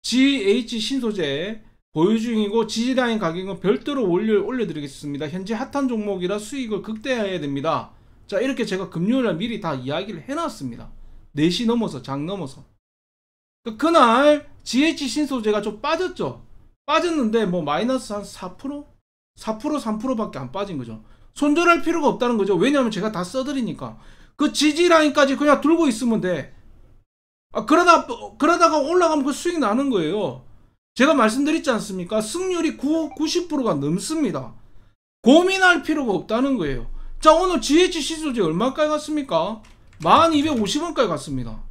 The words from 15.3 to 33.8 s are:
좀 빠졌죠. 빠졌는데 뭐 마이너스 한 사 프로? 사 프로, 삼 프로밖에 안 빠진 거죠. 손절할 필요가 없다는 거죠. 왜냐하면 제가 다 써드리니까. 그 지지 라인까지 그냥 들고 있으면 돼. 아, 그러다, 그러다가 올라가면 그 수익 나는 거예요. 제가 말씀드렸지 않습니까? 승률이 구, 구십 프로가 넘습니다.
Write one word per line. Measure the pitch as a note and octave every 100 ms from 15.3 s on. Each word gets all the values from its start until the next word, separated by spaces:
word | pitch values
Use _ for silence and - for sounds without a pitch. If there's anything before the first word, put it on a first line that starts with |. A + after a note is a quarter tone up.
| C4 G#3+ G#3
좀 | G#3+ G#3+
빠졌죠. | C#4+ E4 F#4 - D3+ A2+ - - - _ -
빠졌는데 | D#4 E4+ D#4+ A3 A3+
뭐 | G3 F3
마이너스 | D3 D3+ A#3 C4 -
한 | G#3
사 | G3 - F#3
프로? | - C#4 D4 C#4+ _ _ _ _
사 | _ - A3
프로, | D4 D4
삼 | A3 G#3+
프로밖에 | C4 A3+ - C3
안 | B2
빠진 | F#3 G3 D#3
거죠. | A#2 A2 - - -
손절할 | - D4 D4+ F4 E4+
필요가 | D#4 E4+ C#4
없다는 | F3+ A#3+ A3+
거죠. | G3
왜냐하면 | F3+ A#3+ C#4+ A#3+
제가 | G3 G#3+
다 | -
써드리니까. | F3 C4 C4 C4+ G#3+ C3+ B2 A2 - - -
그 | - D4
지지 | - D4+ D4+ F4
라인까지 | E4 D4+ D4 C#4 B3+
그냥 | D4 C#4
들고 | C#4+ E4+ D#4
있으면 | A3 B3 A3
돼. | F3+ D#3+ B2 - - - - - _ _ _ _ _
아, | A3+
그러다, | A3+ D#4+ F4+ D#4 - A#3 - -
그러다가 | D4+ E4+ D#4+ D4+
올라가면 | C#4 F4+ E4 D4+
그 | C4+
수익 | C4+ F4 E4+
나는 | A3 A3+ C#4
거예요. | G#3+ D#3 G#3 E3 B2 - - _ _ _
제가 | - C#4+
말씀드렸지 | D#3+ A3 A#3+ C#4+ D#4+ D#4
않습니까? | A3 F3 F#3 F3 G#3+
승률이 | G#3+ E4+ F#4+ F4 D#4
구, | A3 C#4 D#4+ D4
구십 | - D4+ F4 F4
프로가 | D4 A3+
넘습니다. | D3+